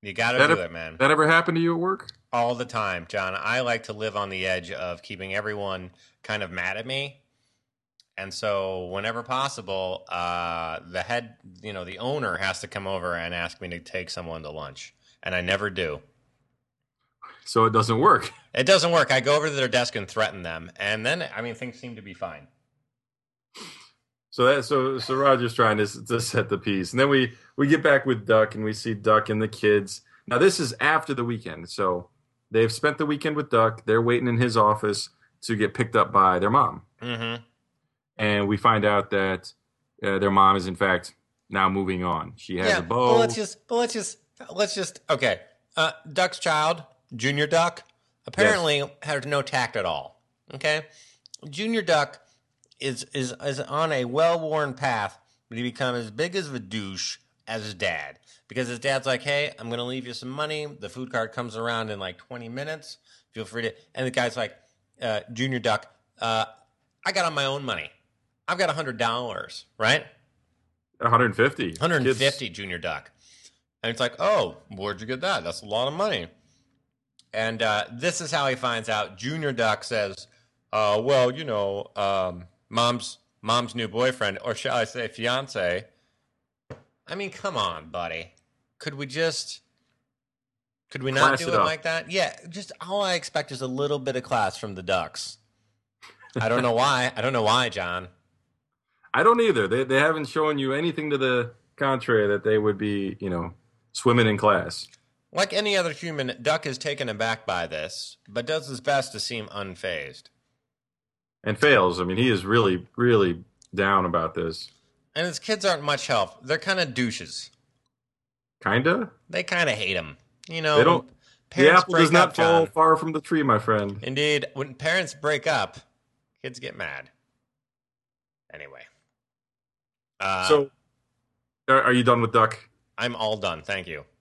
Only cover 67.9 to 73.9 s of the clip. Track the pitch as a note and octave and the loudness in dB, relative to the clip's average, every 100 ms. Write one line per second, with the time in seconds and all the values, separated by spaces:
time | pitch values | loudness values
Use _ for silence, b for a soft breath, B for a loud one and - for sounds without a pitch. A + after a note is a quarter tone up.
67.9 | _ _ _ _ _ - F3+ F#3 D3+ C#3 | _ _ _ _ _ -6 -2 0 -2 -6
68.9 | A2+ A#2 A#2 B2 F#2+ - - - _ A2 | -2 -2 0 -4 -8 -10 -14 -20 _ 4
69.9 | D3 - _ _ _ _ _ _ _ _ | 4 0 _ _ _ _ _ _ _ _
70.9 | _ A#2 A#2 B2 - B2+ - G2+ - D#3 | _ 4 6 4 4 2 2 -6 -2 0
71.9 | E3 C3 A#2+ C3+ C#3 A#2+ E2+ G2 F2 E2+ | 2 2 2 2 0 -10 -10 -8 -6 -6
72.9 | D2+ - _ b b b b _ _ A#2 | -8 -10 _ b b b b _ _ -6